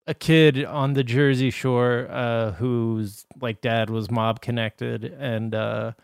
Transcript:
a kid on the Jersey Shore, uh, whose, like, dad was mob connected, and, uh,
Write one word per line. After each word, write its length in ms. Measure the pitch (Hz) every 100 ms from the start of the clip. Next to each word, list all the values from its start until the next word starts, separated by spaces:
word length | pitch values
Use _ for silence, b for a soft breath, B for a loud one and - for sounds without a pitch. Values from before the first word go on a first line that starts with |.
| -
a 80 |
kid 520 | 156 - 160 156 131 120
on 300 | 147 135 139
the 80 | 123
Jersey 440 | 123 143 127 131
Shore, 580 | - 131 123 123 120 127
uh, 400 | 127 120 117 113
whose, 760 | 92 127 120 113 110 104 101 - -
like, 220 | 127 107
dad 280 | 120 113 110
was 220 | 113 101
mob 300 | 117 113 113
connected, 640 | - 120 110 - 120 117 113
and, 500 | - 139 110 113 110
uh, 380 | 110 110 113 -